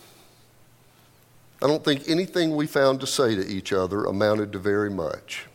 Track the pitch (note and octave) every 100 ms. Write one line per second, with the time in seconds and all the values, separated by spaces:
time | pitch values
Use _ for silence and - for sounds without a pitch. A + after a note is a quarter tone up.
0 | - - - _ - _ - _ _ _
1 | _ _ _ - - - C3+ D3+ D#3+ C3+
2 | D#3 E3 F#3 F#3 D#3+ D3+ D#3 D3 C3+ C3
3 | C3+ - B2 G2+ G2 F#2+ - G2 F#2 G2+
4 | - G2 G#2+ G#2+ G#2 G2 G2+ G2+ G#2 F#2+
5 | D2+ - - - -